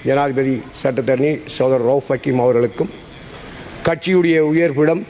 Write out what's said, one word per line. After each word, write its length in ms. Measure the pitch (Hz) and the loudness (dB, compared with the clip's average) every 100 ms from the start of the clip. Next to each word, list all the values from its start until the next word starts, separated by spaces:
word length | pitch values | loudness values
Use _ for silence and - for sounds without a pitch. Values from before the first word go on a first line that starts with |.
ஜனாதிபதி 580 | 127 139 143 131 135 127 - - | 2 2 2 0 0 -2 -6 -4
சட்டத்தரணி 580 | 139 127 120 127 147 151 - | -2 -2 0 0 0 -2 -8
சகோதரர் 420 | - 131 131 117 | -2 2 2 2
ரவுஃப் 200 | 139 - | 0 0
ஹக்கீம் 300 | 131 143 127 123 | -4 0 2 4
அவர்களுக்கும், 440 | 120 120 - 185 - - - - - - - - - | 4 0 -2 -6 -6 -20 -20 -18 -18 -18 -16 -16 -4
கட்சியுடைய 540 | - 165 175 185 170 160 151 | -2 -2 2 2 4 4 2
உயர்பிடம் 500 | 160 170 139 151 170 | 2 2 2 2 2